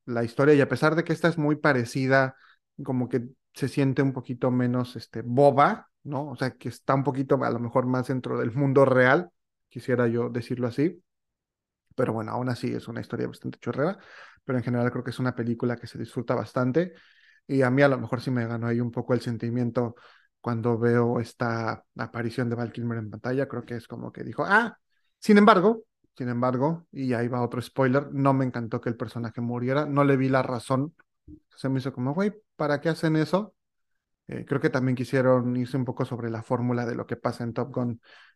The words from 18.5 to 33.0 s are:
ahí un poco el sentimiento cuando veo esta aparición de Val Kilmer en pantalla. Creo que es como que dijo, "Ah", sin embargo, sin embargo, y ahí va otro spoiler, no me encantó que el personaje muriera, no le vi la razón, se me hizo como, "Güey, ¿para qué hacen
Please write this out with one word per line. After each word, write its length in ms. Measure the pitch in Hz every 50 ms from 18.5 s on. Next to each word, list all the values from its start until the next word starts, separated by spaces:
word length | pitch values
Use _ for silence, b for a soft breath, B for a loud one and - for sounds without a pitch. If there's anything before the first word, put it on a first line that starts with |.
| 117 117 113 117
ahí 120 | 117 117
un 120 | 123 120
poco 220 | 117 127 120 - 127
el 80 | 120
sentimiento 720 | - 120 117 110 117 117 117 123 123 120 113 127 123 113 113 b b b b b b b _ _
cuando 380 | - 120 120 113 110 120 117 110
veo 400 | 117 120 117 120 120 117 120 120
esta 640 | 113 - - - 123 117 113 113 113 110 113 - - _ _ -
aparición 520 | 113 113 - 120 117 117 113 - 123 117
de 60 | 117
Val 160 | 117 120 110
Kilmer 260 | - 123 117 120 117 117
en 120 | 110 107
pantalla. 360 | 101 110 - 123 127 135 135 131
Creo 180 | - 120 120
que 100 | - 120
es 120 | 117 - -
como 240 | - 117 120 120
que 120 | - - -
dijo, 220 | 123 113 - 151 175
"Ah", 320 | 196 220 240 233 - _ _ _ _ _ _ _ _ _
sin 180 | - - 208 208
embargo, 460 | 208 220 214 185 170 214 233 226 - _ _ _ _ _ _ -
sin 120 | 135 123
embargo, 580 | 120 120 123 127 127 123 135 156 165 165 - _
y 220 | - 143 135 127 120
ahí 140 | 113 120 120
va 140 | 127 123 120
otro 180 | 117 120 123
spoiler, 480 | 117 - - - 135 127 127 143 143 139 143
no 200 | 139 135 139 135
me 120 | 135 135
encantó 360 | 127 - 120 117 110 - 120
que 80 | - 127
el 80 | 113 -
personaje 440 | 127 110 - 117 117 113 - -
muriera, 440 | 120 120 120 120 123 127 131 147 151
no 180 | 147 139 143 143
le 140 | 139 135 131
vi 120 | 131 131
la 140 | 135 131 131
razón, 520 | 131 127 113 - - 135 127 143 165 - _ _ _ _ _ _ - - - _ _ _ -
se 120 | - 131
me 100 | 135 131
hizo 140 | 127 139 127
como, 200 | - 123 135 143
"Güey, 200 | 180 202 214 208 - _ _ _
¿para 260 | - 151 147 147 143
qué 80 | 147 165
hacen 260 | 160 -